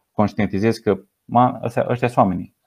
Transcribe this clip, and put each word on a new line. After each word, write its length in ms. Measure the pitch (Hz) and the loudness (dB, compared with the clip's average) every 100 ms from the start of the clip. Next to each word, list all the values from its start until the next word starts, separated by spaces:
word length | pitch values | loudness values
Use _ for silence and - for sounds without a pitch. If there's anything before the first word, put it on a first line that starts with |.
| _ | _
conștientizez 640 | - 101 - 98 98 110 110 | -2 -2 0 -4 0 0 0
că, 220 | 107 95 - _ _ | 0 -2 -4 _ _
ma, 340 | 120 127 110 | 2 2 0
ăstea, 220 | 120 - - | -6 -4 -2
ăștia 180 | 123 120 | 0 -2
sunt 180 | 131 104 | 2 2
oamenii. 300 | 87 95 _ | 0 -8 _